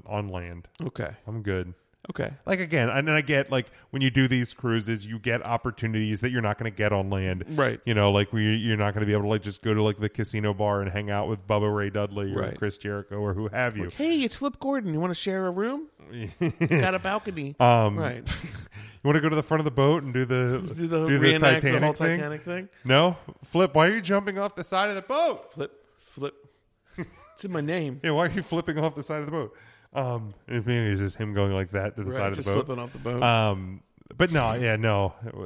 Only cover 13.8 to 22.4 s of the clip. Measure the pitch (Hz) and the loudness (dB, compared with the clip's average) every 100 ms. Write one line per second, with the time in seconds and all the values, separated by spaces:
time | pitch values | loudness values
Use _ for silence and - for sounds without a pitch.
13.8 | 90 - 320 320 240 - 277 - 269 277 | -6 -4 0 0 0 -2 -6 -4 -4 -2
14.8 | 196 156 180 170 196 190 185 180 226 285 | -2 -2 -2 -2 -4 -2 -2 -2 -4 -4
15.8 | 302 _ - 117 101 - 170 - 165 156 | -10 _ -16 -10 -8 -2 -2 0 2 4
16.8 | 185 185 190 208 214 165 139 - 120 117 | 2 0 -2 -4 -4 -8 -6 4 6 6
17.8 | 107 104 147 123 - - 165 - - - | 4 0 -4 -6 -8 -8 -10 -14 -16 -18
18.8 | - - 139 151 151 151 - 156 151 123 | -20 -4 2 4 4 0 0 0 0 2
19.8 | 139 165 139 123 127 127 123 127 185 160 | 4 4 0 -2 0 0 0 -2 -4 -6
20.8 | 165 160 160 139 156 160 143 156 143 127 | -2 0 2 4 6 6 6 6 4 2
21.8 | 151 147 160 170 147 156 | 2 2 0 0 -2 -6